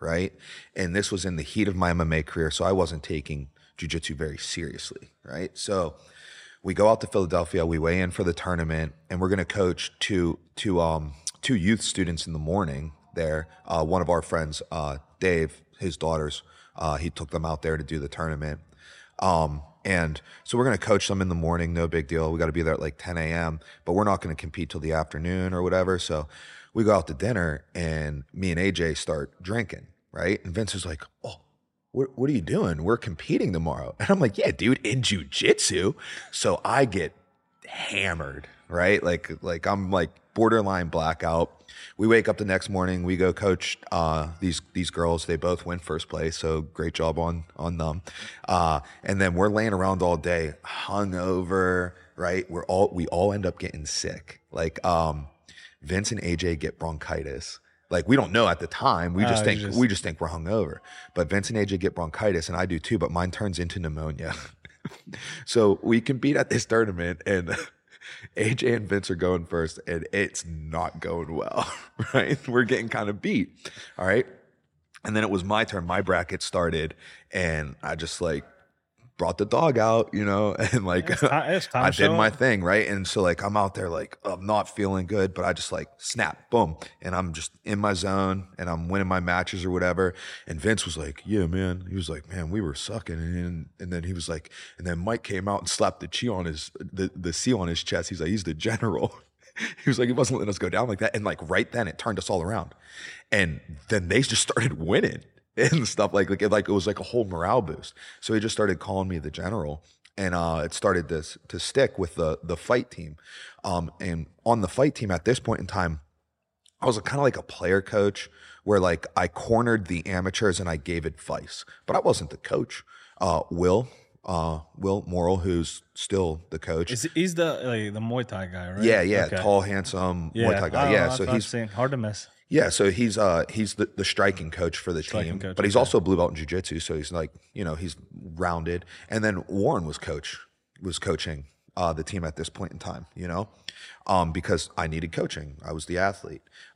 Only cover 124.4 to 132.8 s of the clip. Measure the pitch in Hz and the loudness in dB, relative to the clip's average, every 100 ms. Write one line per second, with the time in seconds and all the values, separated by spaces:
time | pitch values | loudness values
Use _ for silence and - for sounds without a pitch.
124.4 | 82 80 - - 95 101 85 87 87 92 | 0 -4 -8 -4 -2 0 -2 2 2 2
125.4 | 92 85 80 - - - - 98 87 80 | 2 0 0 -6 -16 -12 -2 0 0 -4
126.4 | - 80 - 80 85 120 160 160 185 170 | -8 -10 -4 -2 -2 -4 -2 -2 0 0
127.4 | 165 131 127 113 104 107 113 127 113 101 | 0 -2 -4 -4 -4 -6 -4 -4 -4 -6
128.4 | 92 90 87 95 113 107 90 101 80 92 | -8 -8 -8 2 6 6 6 4 2 2
129.4 | 101 98 98 98 92 92 92 90 80 113 | 4 4 4 -2 -2 -2 -2 -2 -4 2
130.4 | 113 98 85 87 143 101 85 - 95 117 | 2 4 2 2 4 4 4 2 0 0
131.4 | 101 120 110 98 131 135 107 101 - _ | 0 -4 -4 -2 -2 0 -4 -6 -12 _
132.4 | _ 151 - - | _ 4 4 6